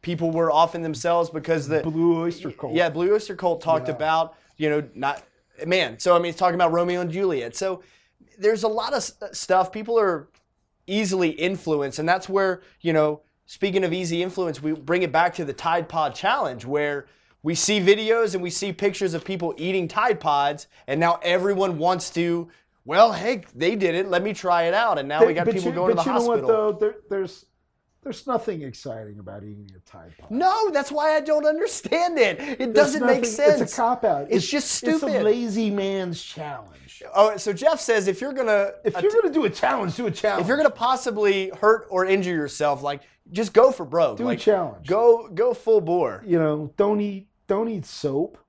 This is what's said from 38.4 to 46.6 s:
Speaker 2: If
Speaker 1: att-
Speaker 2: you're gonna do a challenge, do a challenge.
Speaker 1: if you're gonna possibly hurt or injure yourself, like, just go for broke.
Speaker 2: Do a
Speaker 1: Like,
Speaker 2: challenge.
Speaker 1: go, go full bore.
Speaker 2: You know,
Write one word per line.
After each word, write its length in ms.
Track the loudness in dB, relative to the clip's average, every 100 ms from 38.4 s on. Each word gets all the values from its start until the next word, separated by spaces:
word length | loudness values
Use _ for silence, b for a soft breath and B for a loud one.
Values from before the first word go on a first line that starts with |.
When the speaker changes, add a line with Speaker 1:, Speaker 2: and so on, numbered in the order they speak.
| 2 2 2 -2 -4
Speaker 2:
If 100 | 0
Speaker 1:
att- 80 |
Speaker 2:
you're 80 | 2
gonna 220 | 4 2
do 120 | 2 0
a 40 |
challenge, 460 | 0 0 0 -2 -4
do 100 | -4
a 40 |
challenge. 320 | -2 -2 0
Speaker 1:
if 40 | 0
you're 100 | 2
gonna 120 | 2
possibly 800 | 2 -2 0 -2 0 2 2 -2
hurt 380 | 2 4 4 2
or 160 | -2 2
injure 260 | 2 2
yourself, 480 | -2 -4 -2 -2 0
like, 180 | -4 -8 b b _
just 220 | -6 2
go 180 | 6 6
for 140 | 4 -4
broke. 320 | 2 2 0
Speaker 2:
Do 60 |
a 20 | -4
Speaker 1:
Like, 140 | 0
Speaker 2:
challenge. 480 | 2 2 0 -8 -2
Speaker 1:
go, 420 | 4 6 6 2
go 200 | -2 0
full 260 | 0 2 2
bore. 420 | 4 0 0 -4 0
Speaker 2:
You 120 | 2
know, 340 | 2 0